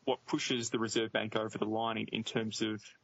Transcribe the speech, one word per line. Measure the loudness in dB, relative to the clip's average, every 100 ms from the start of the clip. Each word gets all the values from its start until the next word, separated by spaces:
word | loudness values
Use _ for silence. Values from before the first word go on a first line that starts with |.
what | 0 -2 0
pushes | -2 2 0 0
the | 0
Reserve | 2 2 2
Bank | 2 0 0
over | -2 0
the | 0
line | 2 0 0
in, | -2
in | -4 -2
terms | -2 -2 -2
of | -2 -2 -8 -20